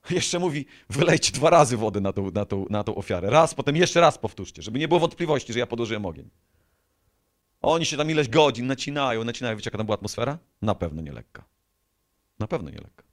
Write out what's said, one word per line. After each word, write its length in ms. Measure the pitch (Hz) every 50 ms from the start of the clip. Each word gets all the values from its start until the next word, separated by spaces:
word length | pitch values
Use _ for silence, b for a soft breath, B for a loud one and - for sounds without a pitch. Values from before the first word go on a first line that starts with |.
| _ -
Jeszcze 300 | 170 180 - - - 175
mówi: 260 | 180 175 139 147 131 b b b b b
„Wylejcie 420 | 98 139 175 180 180 143 - -
dwa 180 | - 127 135 160
razy 280 | 170 165 151 120 127
wody 240 | 107 110 110 95 101
na 120 | 98 98 95
tą, 180 | 101 98 95
na 140 | 87 104 101
tą, 200 | - 101 98 98 -
na 140 | 104 104 101
tą 120 | 113 -
ofiarę. 340 | - 95 - 104 87 85 101
Raz, 240 | 123 156 165 151 -
potem 200 | - 123 143 143
jeszcze 260 | 160 180 - - 170
raz 160 | 170 151 -
powtórzcie, 440 | - - 107 - - 95 - - -
żeby 180 | 80 104 110 135
nie 80 | 156
było 120 | 147 170 175
wątpliwości, 540 | 160 165 - - 175 156 156 131 - - 120
że 60 | 120
ja 80 | -
podłożyłem 380 | - 120 117 117 101 113 104 101
ogień”. 240 | 90 80 67 - - _ _ _ _ _ _ _ _ _ _ _ _ _ _ _ _ _ _ _ _ _ _ _ _ _ _
Oni 240 | - - 156 170 160
się 120 | - -
tam 140 | 135 151 156
ileś 180 | 160 151 147 113
godzin 380 | 113 160 151 143 123 117 123
nacinają, 560 | 131 135 - - 143 143 147 139 131 117 113 117
nacinają. 320 | 117 117 - 123 117 110
Wiecie, 100 | 104 104
jaka 100 | - -
tam 80 | 101 110
była 120 | 107 107
atmosfera? 400 | - 101 104 - - 117 131 147 170 _ _ _ _
Na 140 | - 110 95
pewno 260 | - 90 82 76 80
nie 100 | 80 71
lekka. 340 | 69 58 - _ _ - - _ _ _ _ _ _ _ _ _ _ _ _ _ _ _ _ _ _ _
Na 80 | 104
pewno 220 | 107 - 139 90 71
nie 120 | - -
lekka. 220 | - - _ - _ _